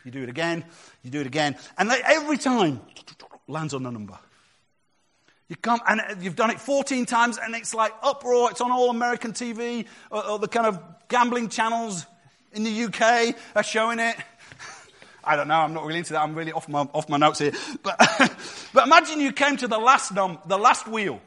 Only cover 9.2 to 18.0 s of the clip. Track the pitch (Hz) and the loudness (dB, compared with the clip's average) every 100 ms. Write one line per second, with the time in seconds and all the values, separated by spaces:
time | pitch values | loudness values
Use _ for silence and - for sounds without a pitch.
9.2 | 240 - 240 220 240 240 - - - 208 | -6 -8 -8 -6 -6 -6 -8 -14 -8 -8
10.2 | 202 208 208 233 226 185 - - _ 240 | -4 -4 -2 0 0 -2 -14 -20 _ 2
11.2 | 247 240 226 - 226 233 226 180 - _ | 2 0 -4 -2 -2 -2 -4 -8 -12 _
12.2 | _ _ _ 214 220 214 233 - 226 233 | _ _ _ -6 -4 -2 -4 2 4 4
13.2 | 233 233 - 208 208 220 226 226 226 202 | 2 -2 -2 -2 0 -2 -2 0 -2 -4
14.2 | - _ - - - - - _ - - | -14 _ -20 -20 -20 -20 -20 _ -20 -10
15.2 | - 151 143 160 151 160 156 165 170 156 | -2 0 2 0 0 -2 -6 -6 -4 -2
16.2 | 151 156 160 160 156 147 139 151 147 143 | -2 -4 -6 -8 -4 -4 -2 -4 -2 4
17.2 | 151 147 147 139 - 269 196 - | 4 4 -2 -2 -10 -8 -6 4